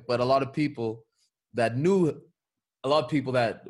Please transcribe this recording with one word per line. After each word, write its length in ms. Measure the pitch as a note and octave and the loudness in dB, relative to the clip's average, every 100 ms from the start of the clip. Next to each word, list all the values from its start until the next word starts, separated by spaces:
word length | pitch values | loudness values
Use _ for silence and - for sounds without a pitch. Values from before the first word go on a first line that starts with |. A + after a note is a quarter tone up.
| - | -2
But 140 | A#2+ | 0
a 40 | |
lot 180 | B2 C3+ | 2 2
of 100 | C3 | 0
people 520 | C#3 D3 B2+ A2+ A2 - _ _ _ _ | -2 -4 -4 -8 -8 -14 _ _ _ _
that 220 | A#2+ A2+ A#2+ | -2 0 2
knew, 420 | D#3+ G3 D#3+ - - _ _ _ _ _ | 2 2 2 -2 -10 _ _ _ _ _
a 60 | C3 | 0
lot 160 | D3+ | 0
of 60 | D3+ | 0
people 220 | D3+ C3 | -2 0
that 300 | B2+ A#2 F#2+ - | 0 0 -2 -12